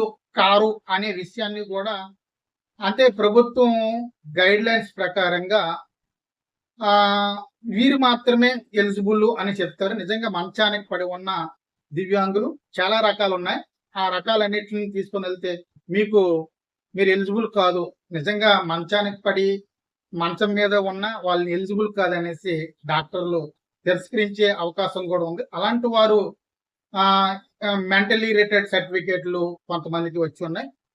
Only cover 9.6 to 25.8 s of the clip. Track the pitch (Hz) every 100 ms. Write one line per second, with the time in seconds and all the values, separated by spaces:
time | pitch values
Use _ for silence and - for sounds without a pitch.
9.6 | 170 - 196 220 175 220 226 180 185 -
10.6 | 214 208 202 180 180 180 190 185 165 -
11.6 | _ _ _ 147 185 196 196 196 240 -
12.6 | _ - 185 220 214 202 202 185 180 226
13.6 | - _ _ 196 185 185 180 220 208 208
14.6 | 202 208 202 196 196 202 185 180 180 175
15.6 | - _ - 185 208 208 185 165 160 _
16.6 | _ _ _ 185 190 190 196 208 220 208
17.6 | 185 180 175 - _ 165 143 208 214 196
18.6 | 170 170 170 208 202 202 202 190 196 196
19.6 | - _ _ _ _ 175 170 170 214 202
20.6 | 208 202 190 190 208 220 180 175 175 175
21.6 | 190 202 214 202 180 175 170 165 190 160
22.6 | 160 - 147 156 156 185 175 170 151 -
23.6 | _ _ 175 185 - 233 208 202 208 196
24.6 | 170 170 185 190 180 175 165 175 240 170
25.6 | 202 240